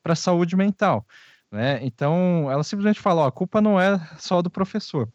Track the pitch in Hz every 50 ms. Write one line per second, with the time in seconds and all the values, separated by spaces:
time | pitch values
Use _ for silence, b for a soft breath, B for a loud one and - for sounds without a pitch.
0 | _ - 165 156 - 190 180 170 180 170 180 185 196 202 196 - 214 190 147 107
1 | - b b b b b b b b _ - 104 117 135 139 117 113 127 113 _
2 | 143 143 160 175 185 180 175 170 151 139 131 143 156 - - 202 202 208 214 -
3 | - 208 175 165 151 131 - - 190 185 - 220 214 214 208 185 180 196 202 190
4 | 160 - - - - - 185 175 175 180 - - 190 185 - 214 - - - 151
5 | 117 110